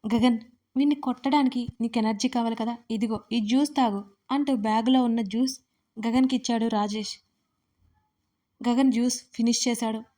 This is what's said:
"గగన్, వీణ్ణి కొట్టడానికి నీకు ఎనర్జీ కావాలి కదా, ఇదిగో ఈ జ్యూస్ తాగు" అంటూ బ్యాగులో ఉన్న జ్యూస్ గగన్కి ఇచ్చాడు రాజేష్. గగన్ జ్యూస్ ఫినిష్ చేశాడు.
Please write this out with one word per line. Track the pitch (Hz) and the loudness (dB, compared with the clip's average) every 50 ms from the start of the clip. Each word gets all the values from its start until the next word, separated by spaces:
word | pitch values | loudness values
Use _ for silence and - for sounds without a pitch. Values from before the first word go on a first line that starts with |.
| - 220 220 | -4 0 0
"గగన్, | 233 226 254 233 220 - - _ _ _ _ _ | 4 4 4 2 2 -4 -12 _ _ _ _ _
వీణ్ణి | 262 285 294 294 | 0 0 0 0
కొట్టడానికి | 294 - 254 247 - - 277 285 294 277 254 - 247 240 247 - _ | 0 -2 -6 -6 -4 -2 0 2 2 2 2 0 -2 -6 -6 -6 _
నీకు | 226 233 - | -6 -4 -2
ఎనర్జీ | 240 220 214 220 202 - | 0 0 0 -2 -2 -4
కావాలి | 247 - 247 233 226 226 | -2 -2 0 -2 -2 -2
కదా, | - 226 226 240 233 _ _ | -4 -4 -6 -6 -8 _ _
ఇదిగో | 226 208 220 220 220 208 - _ | -4 -4 -2 -2 -4 -6 -6 _
ఈ | 220 240 | -4 -4
జ్యూస్ | 214 208 240 262 294 294 - | -2 2 2 2 2 2 2
తాగు" | 285 262 226 202 196 202 - _ _ _ _ | 0 0 2 0 -2 -8 -10 _ _ _ _
అంటూ | 254 285 294 277 269 | -2 -2 0 0 0
బ్యాగులో | 226 202 220 214 226 226 240 262 262 247 | 0 0 0 0 2 4 4 4 4 4
ఉన్న | 233 226 233 | 2 0 0
జ్యూస్ | 226 190 196 226 254 262 - - _ _ _ _ _ _ _ 226 214 | -2 -2 -2 -2 -2 -2 -4 -8 _ _ _ _ _ _ _ -6 -4
గగన్కి | 233 226 254 262 262 269 | 0 2 2 2 2 2
ఇచ్చాడు | 247 254 - 233 226 226 | -2 -2 -2 -2 0 0
రాజేష్. | 226 220 208 208 208 208 214 208 - - - _ _ _ _ _ _ _ _ _ _ _ _ _ _ _ _ _ _ _ _ _ _ _ _ _ _ _ _ 254 247 | 0 0 0 -2 -2 -4 -6 -8 -8 -12 -16 _ _ _ _ _ _ _ _ _ _ _ _ _ _ _ _ _ _ _ _ _ _ _ _ _ _ _ _ -2 0
గగన్ | 240 247 269 269 | 2 4 4 4
జ్యూస్ | 226 226 240 247 240 - - _ - | 4 2 0 0 -2 -4 -10 _ -6
ఫినిష్ | - 226 233 233 - - | -2 0 0 0 0 0
చేశాడు. | 254 233 - 233 220 220 220 233 _ _ | -2 -2 -2 -4 -4 -4 -6 -10 _ _